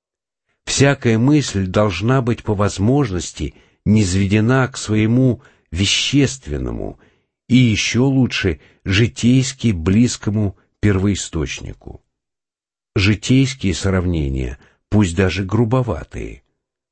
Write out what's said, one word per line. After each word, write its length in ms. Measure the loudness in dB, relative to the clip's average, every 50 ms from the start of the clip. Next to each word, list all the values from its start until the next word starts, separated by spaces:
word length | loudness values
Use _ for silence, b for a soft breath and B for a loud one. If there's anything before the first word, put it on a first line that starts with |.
| _ _ _ _ _ _ _ _ _ _ _ _ -10 -6
Всякая 460 | 0 2 2 2 2 0 0 0 0 2
мысль 500 | 2 4 2 2 0 0 -2 -4 -2 0
должна 540 | 0 0 0 0 0 -2 -2 0 0 0
быть 220 | 0 -2 -4 -4 -2
по 120 | -4 -2
возможности 1000 | 0 0 -2 0 0 0 2 2 2 0 -2 -2 -6 -6 -8 -8 -8 -8 -8 b b b b b b b
низведена 880 | 2 4 4 4 2 2 0 2 2 2 2 2 4 2 2 0 -2
к 80 | -4 -8
своему 640 | -4 -2 0 2 2 2 4 4 4 2 2 b b b b b b b
вещественному 1300 | -4 -2 0 0 0 0 -2 0 2 2 2 2 -2 -6 -10 -8 -8 -6 -6 -6 -6 -8 -8 -10 -12 b b b b b b b b _ _ 2
и 80 | 4 4
ещё 480 | 4 4 2 0 -2 -2 0 0 0
лучше 560 | 2 2 2 0 0 -2 -2 -2 -2 -4 b b b b b b
житейски 880 | -2 0 2 2 0 0 0 2 2 4 4 2 -2 -4 -4 -2 -2 -2
близкому 840 | 0 0 2 2 4 2 2 0 -4 -6 -4 -2 -2 -2 -2 -4 _ _ _ _ -2
первоисточнику. 1200 | 0 0 2 2 2 0 0 -2 -4 -8 -6 -6 -6 -6 -8 -10 -12 -14 -16 -16 -18 -20 -20 -20 _ _ _ _ _ _ _ _ _ _ _ _ _ _ _ _ _ _ -2
Житейские 800 | 0 2 2 0 0 0 2 2 2 2 2 -2 -4 -4 -4 -2
сравнения, 840 | -2 -2 -2 0 0 0 0 -2 -2 -2 -2 -2 -4 -4 -6 -8 b b b b b b -2
пусть 260 | 2 2 2 2 2
даже 280 | 0 0 0 0 -2 -6
грубоватые, 1000 | -2 0 0 0 2 0 -2 -2 -2 -6 -8 -8 -12 -12 -12 -12 -12 -14 -18 _ _ _ _ _ _ _ _ _ _